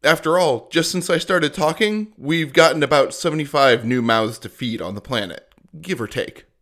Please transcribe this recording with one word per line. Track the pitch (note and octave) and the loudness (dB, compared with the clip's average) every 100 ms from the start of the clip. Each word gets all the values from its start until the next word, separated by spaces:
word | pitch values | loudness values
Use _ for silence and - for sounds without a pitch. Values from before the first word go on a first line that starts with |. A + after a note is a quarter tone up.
After | D3 D#3+ D#3+ F3 | 2 0 2 2
all, | E3+ B2 - | 2 0 -2
just | E3 E3 | -2 -2
since | F#3 F3 | -4 -2
I | E3+ | -2
started | - F#3 D3+ D3 | 0 0 0 0
talking, | D3+ D#3 G#3+ G#3+ G#3+ _ | -2 0 -2 -2 -8 _
we've | C3+ E3 D3+ | -4 -2 0
gotten | D3+ D#3+ E3+ | 4 4 4
about | C#3 D3+ C3+ - | 2 2 2 0
seventy-five | E3+ D#3 C#3+ D3 C3+ A2+ | -4 -4 -2 2 4 4
new | A2+ B2+ | 2 -2
mouths | A#2 A2+ A2 A2+ | 2 2 0 -6
to | G#2 | -16
feed | - B2+ A2 | -10 -8 -6
on | F2 | -8
the | G#2 | -10
planet, | - B2 G2 - _ _ _ - | -6 -6 -6 -12 _ _ _ -20
give | A#2 D#3+ | -10 -8
or | A2 | -6
take. | B2+ - - _ _ | -6 -8 -10 _ _